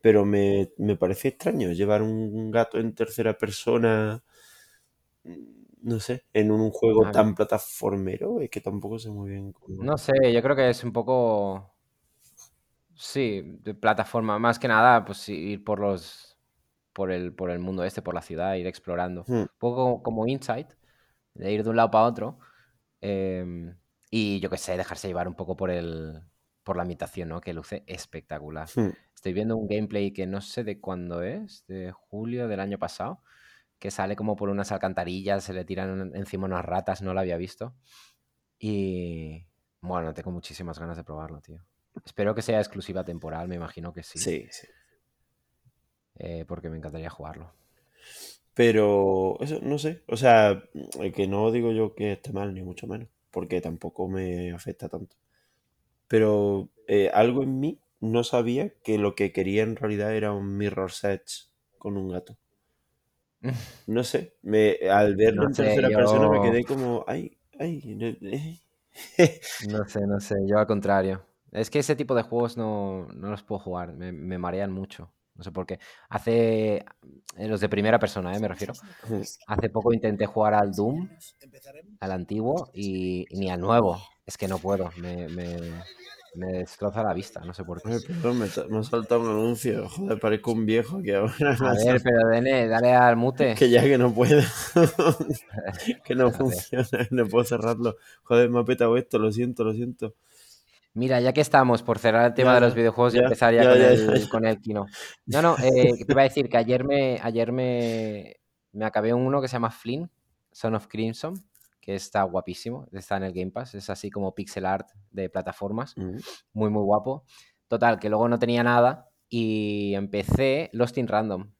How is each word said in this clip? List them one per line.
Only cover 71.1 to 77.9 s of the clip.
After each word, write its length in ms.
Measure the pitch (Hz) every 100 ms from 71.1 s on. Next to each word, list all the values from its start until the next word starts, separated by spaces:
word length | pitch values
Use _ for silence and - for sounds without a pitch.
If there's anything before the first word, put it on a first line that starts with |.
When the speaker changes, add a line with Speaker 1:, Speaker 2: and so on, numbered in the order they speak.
| 92 - _ _
Speaker 2:
Es 160 | - 110
que 100 | 147
ese 160 | 143
tipo 180 | 139 131
de 80 | 123
juegos 340 | 110 117 120 120
no, 500 | 110 104 98 95 85
no 160 | 62 98
los 140 | 104
puedo 160 | _ 104
jugar, 340 | 95 87 87
me, 180 | 80 90
me 260 | 85 87 90
marean 340 | 90 92 98
mucho. 400 | 95 95 - 85 _ _
No 80 | -
sé 60 | 90
por 120 | 87
qué. 140 | 90 92 - - _
Hace, 720 | 104 117 117 113 110 110 101 - _ 67 69 - -
eh, 100 | 107
los 140 | 107
de 80 | 101
primera 280 | 101 107